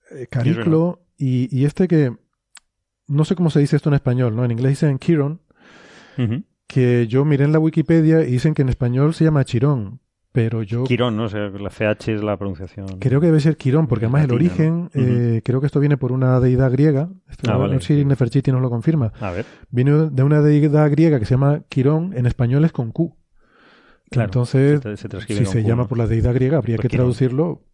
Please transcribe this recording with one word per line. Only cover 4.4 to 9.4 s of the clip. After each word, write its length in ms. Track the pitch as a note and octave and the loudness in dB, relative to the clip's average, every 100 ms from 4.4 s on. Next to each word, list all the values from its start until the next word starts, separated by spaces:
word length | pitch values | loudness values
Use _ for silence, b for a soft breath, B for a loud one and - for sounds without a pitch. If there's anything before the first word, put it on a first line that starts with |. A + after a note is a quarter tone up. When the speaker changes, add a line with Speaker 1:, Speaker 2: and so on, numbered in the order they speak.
Speaker 1:
En 60 | B2 | -2
inglés 200 | A#2 C3+ | 0 -2
dicen 260 | C#3 D#3 C3 | 0 0 0
Chiron, 420 | - D#3+ C#3+ E3 _ B B B B B B - | 0 0 0 -6 _ B B B B B B -4
Speaker 2:
Ujú. 240 | A#2 B2 - _ - | -4 -4 -8 _ -6
Speaker 1:
que 400 | C3+ B2 B2 A#2 | 0 2 2 0
yo 180 | B2+ | 0
miré 200 | D3 C#3 | 2 2
en 80 | C#3+ | 2
la 60 | D#3 | 2
Wikipedia 640 | D#3+ D#3+ D3 E3 D#3 D#3+ | 0 0 2 2 4 2
y 100 | D#3 | 2
dicen 220 | B2 D#3+ | 0 0
que 80 | D3+ | 0
en 60 | C3 | 0
español 460 | - B2 B2 D3 | 0 -2 0 0
se 100 | E3 | 2
llama 200 | D#3+ D3+ | 2 2